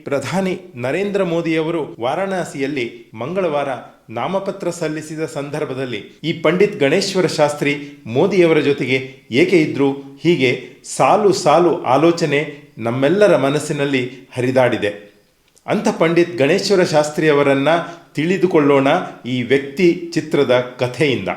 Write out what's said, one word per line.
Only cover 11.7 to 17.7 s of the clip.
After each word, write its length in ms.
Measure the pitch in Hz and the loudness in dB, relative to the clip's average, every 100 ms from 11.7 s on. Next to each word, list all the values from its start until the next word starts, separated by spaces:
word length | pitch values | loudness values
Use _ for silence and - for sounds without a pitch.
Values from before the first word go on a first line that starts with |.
| - 117 | 0 0
ಆಲೋಚನೆ 480 | 135 170 165 160 143 151 - - - | 2 4 2 0 -2 -4 -10 -18 -8
ನಮ್ಮೆಲ್ಲರ 580 | 113 131 139 196 202 147 | -6 0 0 4 4 4
ಮನಸ್ಸಿನಲ್ಲಿ 680 | 139 147 - 147 143 135 123 - - 127 | 0 -2 -4 -4 -2 -2 -2 -10 -12 -4
ಹರಿದಾಡಿದೆ. 560 | 127 127 123 107 101 - - _ _ _ _ _ - | 0 2 2 2 -2 -6 -14 _ _ _ _ _ -4
ಅಂಥ 220 | 196 220 208 | -2 0 0
ಪಂಡಿತ್ 380 | 165 170 170 120 | 2 2 0 2
ಗಣೇಶ್ವರ 400 | 139 190 185 190 | 2 2 2 2
ಶಾಸ್ತ್ರಿ 420 | 175 151 151 - 156 | 2 2 0 0 2
ಅವರನ್ನ 420 | 143 139 135 143 | 4 4 2 2